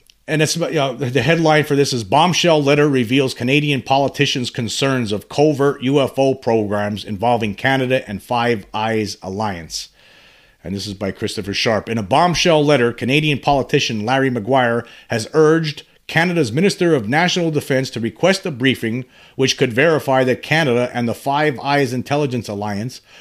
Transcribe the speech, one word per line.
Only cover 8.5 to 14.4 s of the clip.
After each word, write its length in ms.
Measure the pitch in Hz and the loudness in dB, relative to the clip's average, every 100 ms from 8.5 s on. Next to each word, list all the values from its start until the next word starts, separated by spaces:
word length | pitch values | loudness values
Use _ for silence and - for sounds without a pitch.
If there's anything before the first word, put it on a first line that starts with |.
| 113 - | -2 -4
Eyes 420 | 107 110 110 101 - | -6 -2 -2 -4 -8
Alliance. 680 | 92 98 107 87 78 - - _ _ _ _ _ _ _ | -10 -6 -6 -6 -10 -12 -12 _ _ _ _ _ _ _
And 100 | 87 | -10
this 140 | 98 104 | -8 -8
is 60 | |
by 180 | 98 98 | -6 -6
Christopher 420 | - 104 - 98 | -4 -8 -6 -6
Sharp. 340 | 95 120 104 - | -2 0 0 -2
In 80 | 113 | -6
a 60 | |
bombshell 600 | 95 143 175 151 180 156 | 0 2 2 2 2 4
letter, 280 | 147 143 120 | 4 2 2
Canadian 460 | - 120 143 151 139 | -2 0 0 0 0
politician 640 | - 139 120 143 - 110 | 0 0 2 0 0 -4
Larry 260 | 107 135 135 | -2 0 0
Maguire 540 | 120 | -2